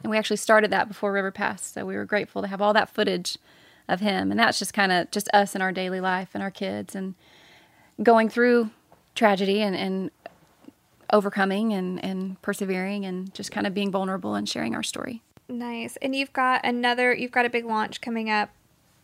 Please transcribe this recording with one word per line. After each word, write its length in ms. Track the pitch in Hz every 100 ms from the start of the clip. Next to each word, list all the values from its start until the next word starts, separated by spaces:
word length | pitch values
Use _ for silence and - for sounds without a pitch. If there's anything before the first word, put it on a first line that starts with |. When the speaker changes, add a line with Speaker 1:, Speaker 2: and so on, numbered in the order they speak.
Speaker 1:
And 80 | 226
we 60 | 214
actually 200 | 214 208
started 320 | - 214 214
that 160 | 190 208
before 240 | 196 208
River 180 | 196 190
passed, 420 | 196 202 196 -
so 120 | - 190
we 100 | 196
were 100 | 202
grateful 360 | 208 190 196
to 60 | 196
have 140 | 190
all 120 | 208
that 160 | 214 -
footage 480 | - 202 180 - - _ - - - -
of 140 | 180
him. 300 | 208 190 190
And 80 | 202
that's 200 | 226 -
just 140 | 202
kinda 340 | 214 190 180 -
just 180 | 208 -
us 220 | 208 202 196
in 60 |
our 100 | 190
daily 300 | 185 185 185
life 280 | 185 185 185
and 100 | 202
our 80 | 196
kids 420 | - 190 208 190
and 220 | 196 190 - _ - - - _ _ _ -
going 240 | 214 226 220
through 420 | 240 240 240 220 - _ _ _ -
tragedy 460 | 214 196 196 208
and, 140 | 208 185
and 360 | 190 190 185 - - _ _ _ - _ _ _ -
overcoming 580 | 214 196 202 196 196 226
and, 300 | 196 180 185
and 380 | 190 185 190 185
persevering 640 | - 202 190 185 190 202 190
and 280 | 185 190
just 160 | - 202
kinda 180 | 208 202
being 200 | 190 202
vulnerable 440 | 190 190 190 208 -
and 120 | 208
sharing 280 | - 233 226
our 80 |
story. 380 | - - - 226 _ - -
Speaker 2:
Nice. 480 | 240 240 233 226 -
And 120 | 269 269
you've 180 | 277
got 320 | - 254 254 233
another, 480 | 240 240 240 247
you've 180 | 240 247
got 140 | 254 240
a 40 |
big 160 | 240 233
launch 360 | 214 214 -
coming 280 | 247 226 220
up 200 | 214 208 _ _ _ _ _